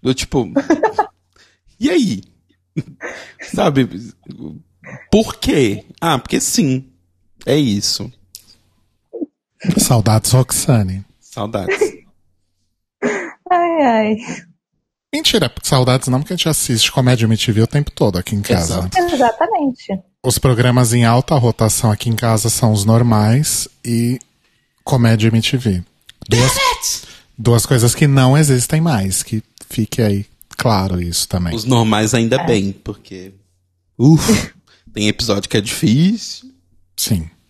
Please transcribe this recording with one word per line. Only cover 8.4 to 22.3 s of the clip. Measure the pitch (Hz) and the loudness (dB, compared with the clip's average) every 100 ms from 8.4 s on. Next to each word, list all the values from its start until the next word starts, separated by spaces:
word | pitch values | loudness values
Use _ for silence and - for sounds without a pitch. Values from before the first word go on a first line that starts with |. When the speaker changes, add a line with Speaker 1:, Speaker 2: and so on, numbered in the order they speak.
| _ _ _ _ _ _ _ - 339 _ _ _ - - | _ _ _ _ _ _ _ -14 -14 _ _ _ -2 0
Speaker 2:
Saudades, | - 123 110 107 - | 2 2 2 2 2
Roxane. | 131 127 - - 120 95 95 - _ | 2 2 -2 0 0 0 -6 -10 _
Speaker 1:
Saudades. | _ - 104 107 92 392 - - _ _ _ _ _ _ _ _ _ _ 415 403 339 - - | _ -10 -6 -6 -6 -2 -2 -4 _ _ _ _ _ _ _ _ _ _ -6 -6 -10 -16 -2
Speaker 3:
Ai, | 359 349 330 | 0 0 0
ai. | 269 226 214 214 240 - - _ _ _ _ _ _ | 2 2 0 -2 -6 -14 -16 _ _ _ _ _ _
Speaker 2:
Mentira, | 294 320 233 135 - | -4 0 0 -2 -4
saudades | - 135 127 127 - | 0 2 2 2 0
não, | 127 | -2
porque | 151 | -2
a | 185 | -4
gente | 165 | -2
assiste | 151 - 117 - | -2 -2 0 0
Comédia | - 127 123 113 | 0 2 2 2
M | 110 | 0
T | - | 0
V | 107 | 2
o | 113 | 2
tempo | 143 147 | 0 -4
todo | - 123 90 | -2 -2 0
aqui | - | -4
em | 104 | -6
casa. | 101 92 85 85 | 0 0 0 -4
Speaker 1:
Exato. | 90 370 349 | -2 0 0
Speaker 3:
Exatamente. | 302 247 226 339 415 285 247 - 190 - _ | 2 0 0 -2 0 -2 -6 -8 -10 -10 _
Speaker 2:
Os | 127 - | -2 0
programas | 135 113 123 123 120 | 2 2 2 2 2
em | 120 | 2
alta | 117 120 - 151 | 4 2 2 2
rotação | 117 - 110 - 113 | 2 2 0 0 0
aqui | 104 - | 0 -2
em | 110 | -2
casa | 120 | 0